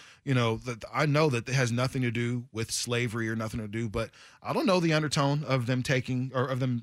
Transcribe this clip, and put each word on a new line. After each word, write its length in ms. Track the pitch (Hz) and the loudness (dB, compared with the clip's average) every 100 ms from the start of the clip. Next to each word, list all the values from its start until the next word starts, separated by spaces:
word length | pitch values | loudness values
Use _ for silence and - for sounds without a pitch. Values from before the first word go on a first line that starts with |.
| - - | -18 -12
you 80 | 139 | 0
know, 240 | 127 117 113 | 2 2 0
that 220 | 123 113 - | -6 -10 -6
I 120 | 120 | 0
know 240 | 151 143 156 | 2 4 4
that 180 | 120 110 | 2 0
it 80 | |
has 160 | 131 120 | 0 2
nothing 300 | 120 131 135 | 2 0 0
to 100 | 123 | 0
do 360 | 117 120 123 120 | 0 -2 -2 -6
with 200 | 107 113 | -6 -4
slavery 580 | - 120 120 120 117 113 | -4 -2 0 0 -2 -2
or 80 | 113 | -2
nothing 240 | 110 117 | -4 -6
to 80 | 107 | -6
do, 220 | 110 113 | -4 -4
but 180 | 113 110 - - - | -4 -6 -10 -20 -12
I 120 | 113 | -4
don't 100 | 233 | 0
know 160 | 302 180 | 2 2
the 140 | 165 | 4
undertone 500 | 156 151 156 139 147 | 2 2 2 2 2
of 220 | 131 131 117 | 2 0 2
them 160 | 127 | 0
taking 500 | 127 127 123 127 131 | 2 0 0 -2 -2
or 120 | 127 131 | -2 -2
of 140 | 127 | 0
them, 200 | 131 120 | 0 -2